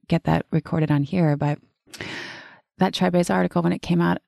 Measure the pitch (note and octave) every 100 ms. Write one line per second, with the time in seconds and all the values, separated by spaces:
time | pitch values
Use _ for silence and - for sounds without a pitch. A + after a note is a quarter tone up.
0 | - E3 - D#3+ - D#3+ - E3+ D3+ D3
1 | C#3+ F#3 D#3+ C#3+ D3 D3 _ _ _ -
2 | - - - - - - _ - F#3+ -
3 | F#3 F3 F3 F#3+ F3+ F3 E3+ G3 - F3
4 | E3+ F3